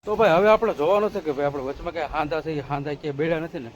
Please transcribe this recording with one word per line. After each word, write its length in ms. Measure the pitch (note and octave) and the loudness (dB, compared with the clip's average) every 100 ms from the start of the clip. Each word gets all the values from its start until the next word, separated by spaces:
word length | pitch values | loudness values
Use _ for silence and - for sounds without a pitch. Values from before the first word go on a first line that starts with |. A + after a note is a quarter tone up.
| - | -4
તો 100 | G#3 | 2
ભાઈ 140 | G#3+ | 6
હવે 200 | E3 G#3 | 6 6
આપણે 240 | G#3+ A3 | 6 4
જોવાનું 360 | D3 D3+ G3+ G#3 | 0 2 4 2
છે 100 | G3 | -2
કે 120 | D#3 | -4
ભાઈ 140 | C3+ C#3+ | -2 -2
આપણે 180 | C#3+ | -2
વચમાં 300 | C3 C#3 E3+ | -6 -8 -8
કાંઈ 180 | E3 C#3 | -6 -4
હાંધા 300 | D3 D3+ D#3+ | -4 -2 -2
છે, 100 | D#3 | -4
એ 80 | D3+ | -6
હાંધા 340 | C3+ C#3+ C#3+ | -4 -6 -4
કે 180 | C#3+ D3+ | -6 -6
બેડા 280 | C#3 D#3+ E3 | -2 -2 -2
નથી 200 | E3 E3 | -4 -10
ને 120 | A#2 | -12